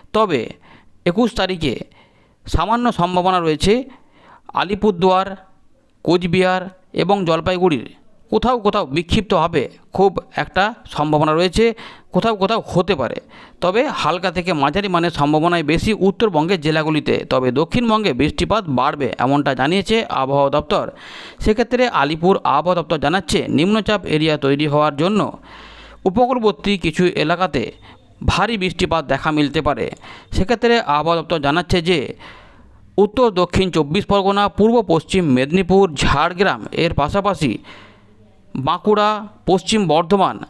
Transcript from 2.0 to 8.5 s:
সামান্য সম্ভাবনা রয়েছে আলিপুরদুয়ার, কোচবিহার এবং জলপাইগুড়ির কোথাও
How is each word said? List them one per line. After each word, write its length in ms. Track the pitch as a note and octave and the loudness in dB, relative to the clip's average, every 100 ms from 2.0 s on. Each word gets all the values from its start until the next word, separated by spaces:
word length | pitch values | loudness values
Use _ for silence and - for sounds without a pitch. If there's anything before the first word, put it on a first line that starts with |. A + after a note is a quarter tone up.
| _ _ _ _ - | _ _ _ _ -4
সামান্য 460 | D#3 F3+ A#3 A#3+ | -2 0 0 0
সম্ভাবনা 480 | - F3+ F3+ F3+ F#3 | 0 0 2 2 2
রয়েছে 440 | E3 D3+ G3 A#3+ C4+ - _ _ - - - | 0 0 2 0 -2 -16 _ _ -20 -20 -6
আলিপুরদুয়ার, 840 | - E3 G3+ G#3+ F3 F#3 F#3 F#3+ G3 - _ _ _ _ _ | -4 -2 0 0 2 2 2 0 -8 -20 _ _ _ _ _
কোচবিহার 640 | - F3 F3 F3+ F#3 F#3 F#3 - _ | 0 0 2 2 2 0 -4 -18 _
এবং 320 | - E3+ G3+ | -4 0 0
জলপাইগুড়ির 720 | E3+ D#3+ E3 F3+ F#3 C3 - - - - - | 0 0 0 0 2 0 -6 -18 -20 -18 -4
কোথাও 280 | G#3+ A#3 | 0 0